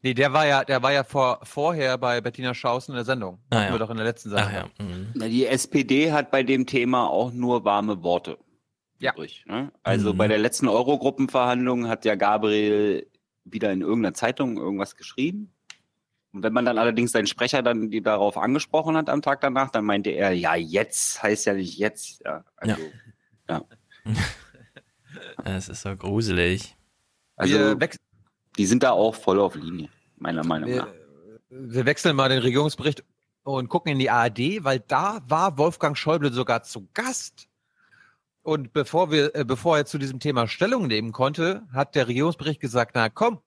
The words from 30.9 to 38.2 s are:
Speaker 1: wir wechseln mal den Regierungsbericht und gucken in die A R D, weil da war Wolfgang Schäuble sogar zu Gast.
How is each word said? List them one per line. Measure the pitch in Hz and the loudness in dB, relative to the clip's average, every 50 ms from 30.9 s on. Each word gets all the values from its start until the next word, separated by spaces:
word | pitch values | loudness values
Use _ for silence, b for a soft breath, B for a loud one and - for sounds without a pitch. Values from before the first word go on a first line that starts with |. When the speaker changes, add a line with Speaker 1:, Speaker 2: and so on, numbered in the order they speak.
| 92 80 78 71 71 71 82 101 110 113 _ _ | -12 -20 -20 _ -20 _ -20 -20 -20 -20 _ _
Speaker 1:
wir | 127 131 135 120 113 127 123 | -18 -16 -14 -4 -2 2 2
wechseln | 135 147 - - 180 151 | 2 2 4 2 2 4
mal | 135 135 131 | 4 4 4
den | 131 131 | 4 4
Regierungsbericht | 117 131 120 135 147 156 - - 139 151 143 - - _ _ _ _ _ _ _ _ | 2 4 4 4 2 2 0 0 -2 -2 -2 -2 -10 _ _ _ _ _ _ _ _
und | 139 139 131 127 120 | -6 -4 -4 -4 -2
gucken | - 175 - 165 | -2 -2 -2 0
in | 143 135 | 0 0
die | 131 123 | 2 2
A | 110 120 117 | 4 4 4
R | 120 | 2
D, | 107 98 123 156 202 214 160 | 2 0 -2 -2 -2 -2 -2
weil | 139 135 127 | 0 -2 -2
da | - _ - 131 165 202 214 220 135 120 | -2 _ 0 0 2 0 -2 -4 -2 0
war | 151 160 180 196 156 131 | 0 2 2 0 2 2
Wolfgang | 147 170 165 - - 151 147 - | 2 2 2 0 -2 -2 -2 -2
Schäuble | - 151 160 170 143 143 | 0 0 0 2 2 0
sogar | 120 123 127 - 120 117 - | 0 0 0 0 0 -2 -2
zu | - - 117 95 - _ | -8 -16 -16 -16 -10 _
Gast. | - 226 262 254 - - - _ - - _ _ _ b b b b b b b b b b b b | -6 -6 -4 -4 -6 -8 -10 _ -20 -20 _ _ _ b b b b b b b b b b b b